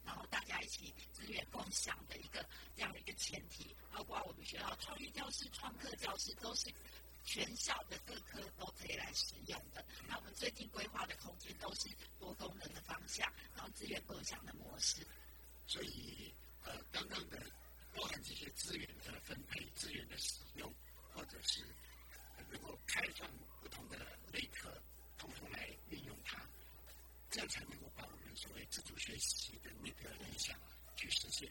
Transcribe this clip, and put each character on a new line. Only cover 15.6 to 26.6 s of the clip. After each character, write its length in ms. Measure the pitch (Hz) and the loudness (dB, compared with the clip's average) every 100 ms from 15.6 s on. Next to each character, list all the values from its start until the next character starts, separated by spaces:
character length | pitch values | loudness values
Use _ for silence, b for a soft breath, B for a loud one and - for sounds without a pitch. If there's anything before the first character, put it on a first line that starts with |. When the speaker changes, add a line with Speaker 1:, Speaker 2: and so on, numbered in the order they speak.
| - | 0
Speaker 2:
所 160 | - | 2
以， 500 | - - - - - - - - | 2 0 -4 -4 -6 -8 -12 -8
呃， 200 | - - - | -4 -4 0
刚 160 | - - | 0 2
刚 220 | - - | 0 0
的 100 | - - - - - - | -4 -6 -8 -12 -12 -6
包 80 | - | 0
含 180 | - - | 2 2
这 100 | - | 0
些 160 | - 285 | -2 -2
资 240 | - - - | 0 2 2
源 220 | - - - | 0 -4 -4
的 140 | - | -4
分 180 | - - | -2 -2
配、 200 | - - - - | 0 -2 -2 0
资 160 | - | 0
源 140 | - - | 0 -2
的 100 | - | 2
使 240 | - - - - | 2 2 -2 -4
用， 180 | - - - - - | -4 -4 -12 -12 -8
或 100 | - - | -4 -4
者 120 | - | 0
是， 200 | - - 1017 - - - - - - - | 4 4 4 -8 -10 -12 -12 -12 -10 -10
呃， 60 | - | -6
能 100 | - | -4
够 120 | - - - | -4 -4 4
开 180 | - - - | 6 6 2
放 140 | - - - - | -4 -6 -8 -10
不 60 | - | -8
同 180 | - - | -6 -4
的 100 | - - - - | -4 -4 -6 -2
类 80 | - - | 2 2
科， 340 | - - - - - - - | 0 -2 -4 -8 -12 -12 -8
共 120 | - - | -6 -4
同 120 | - | -2
来 180 | - - - - | -2 -2 -4 -4
运 140 | - - | -4 -4
用 120 | - | -4
它， 180 | - - - - | -2 -2 -4 -10